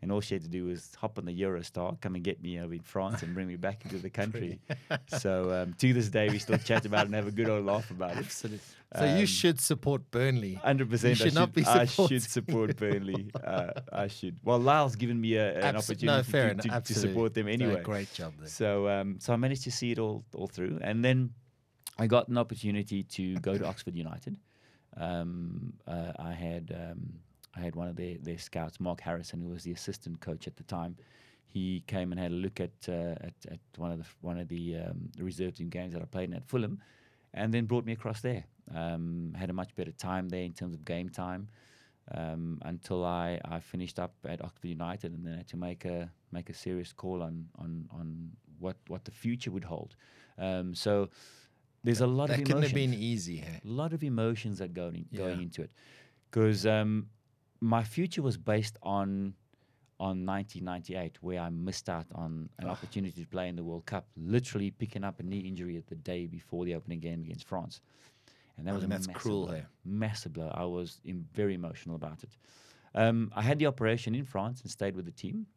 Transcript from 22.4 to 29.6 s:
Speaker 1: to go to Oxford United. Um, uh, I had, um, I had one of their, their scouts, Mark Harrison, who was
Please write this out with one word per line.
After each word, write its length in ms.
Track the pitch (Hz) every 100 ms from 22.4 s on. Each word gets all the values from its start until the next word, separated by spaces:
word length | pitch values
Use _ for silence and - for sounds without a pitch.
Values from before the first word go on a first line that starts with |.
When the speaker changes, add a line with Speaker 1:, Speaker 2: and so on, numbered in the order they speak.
| 117 107 107 104 101 98
Speaker 1:
to 320 | 92 - 92 92
go 180 | 85 98
to 80 | 82
Oxford 280 | 95 - 87
United. 400 | 80 - - 202 _ _ _ _ _ -
Um, 800 | 85 87 85 87 85 87 87 - -
uh, 260 | 85 85 -
I 140 | 85
had, 420 | 85 85 85 82
um, 380 | 85 85 85 85 82 - _ - -
I 40 |
had 160 | 87 82
one 120 | 87
of 80 | 82
their, 200 | 87 85
their 200 | 71 85
scouts, 420 | - 90 80 -
Mark 200 | 90 85
Harrison, 400 | - 85 85 85
who 60 | 85
was 160 | 87